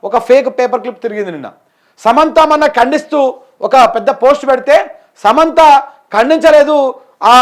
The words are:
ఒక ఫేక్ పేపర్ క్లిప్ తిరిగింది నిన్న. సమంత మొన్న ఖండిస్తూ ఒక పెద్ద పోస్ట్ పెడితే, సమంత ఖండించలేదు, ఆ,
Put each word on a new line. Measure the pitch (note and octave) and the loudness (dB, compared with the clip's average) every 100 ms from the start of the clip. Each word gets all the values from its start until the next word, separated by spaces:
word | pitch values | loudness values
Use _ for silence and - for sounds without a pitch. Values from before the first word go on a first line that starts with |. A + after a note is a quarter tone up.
ఒక | G3+ A#3 | -6 -6
ఫేక్ | A#3 C4 C4 C4 | 0 0 0 -4
పేపర్ | B3 B3 | -4 -4
క్లిప్ | A#3 - | -8 -12
తిరిగింది | A#3 G#3 G3 | -10 -8 -10
నిన్న. | D#3 A2+ - _ _ _ _ | -12 -16 -20 _ _ _ _
సమంత | A3 C4 D#4 D#4+ | -2 0 0 0
మొన్న | D#4 D4+ D4 | 0 0 0
ఖండిస్తూ | B3 B3 D4+ - D4 C4 - _ _ | -2 -2 -2 -4 -4 -4 -6 _ _
ఒక | G#3 C4 | 0 2
పెద్ద | A#3 A3+ G#3 | 2 0 -4
పోస్ట్ | C#4+ B3+ C#4+ C4+ | 0 0 0 -2
పెడితే, | C4 C4 D#4+ - - _ _ | -4 0 0 0 -14 _ _
సమంత | G#3 C4+ D#4+ D#4+ D#4 C#4 C#4 _ _ | -2 0 0 2 4 4 0 _ _
ఖండించలేదు, | G#3 B3+ D#4+ D#4+ D4+ C#4+ D4+ C4+ B3 _ _ | -4 0 2 4 4 2 0 -2 -6 _ _
ఆ, | G#3 B3 | 2 4